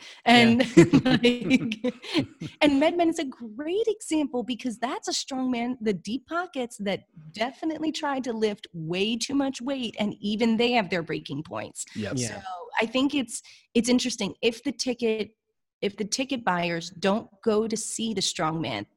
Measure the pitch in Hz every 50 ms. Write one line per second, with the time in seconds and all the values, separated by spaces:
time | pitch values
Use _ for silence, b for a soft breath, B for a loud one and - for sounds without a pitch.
0 | B B B B B 240 240 240 233 226 233 247 254 240 - 330 330 330 285 269
1 | - 254 254 - 240 240 247 247 220 180 262 - - 226 214 - - 247 - -
2 | - - - 320 - - - - - - - - 311 294 277 269 302 339 349 349
3 | 339 330 330 339 311 262 - - 240 220 208 233 302 320 359 415 453 440 415 -
4 | - - 320 311 294 269 - 247 220 - 247 208 - 254 202 - 226 254 339 453
5 | - - 302 - - - 262 262 262 254 247 233 240 247 254 - 214 220 196 165
6 | - 196 233 269 - - 320 339 370 370 - 269 240 233 - - 196 202 185 -
7 | - _ - 165 156 156 - 208 226 262 262 - 330 320 311 - 302 320 - -
8 | 302 285 277 262 233 262 226 220 220 214 208 - - - - 170 156 156 175 185
9 | 202 220 240 233 - - 277 277 269 277 262 - 233 277 277 262 247 214 - -
10 | 208 208 - - - 208 220 202 233 226 220 214 240 247 240 233 202 165 190 170
11 | 160 - 160 156 151 - 143 139 160 - 107 110 107 - - - - - - 110
12 | 104 98 139 131 120 110 101 101 101 - - 175 170 - - - 226 226 233 254
13 | 277 277 285 285 247 - - - - B B B B B B 233 226 247 240 247
14 | - 254 - - 202 180 - - - 233 233 - - 285 - - - 262 240 -
15 | 240 220 220 220 202 - _ _ _ _ _ _ _ _ _ - - 202 - -
16 | 214 196 - - 262 262 277 240 - 190 180 175 175 175 170 165 170 - - 165
17 | 190 196 196 226 - - _ _ - 226 208 214 226 220 220 214 - - - -
18 | 226 226 214 190 - - - - 165 156 160 165 147 113 110 101 104 - _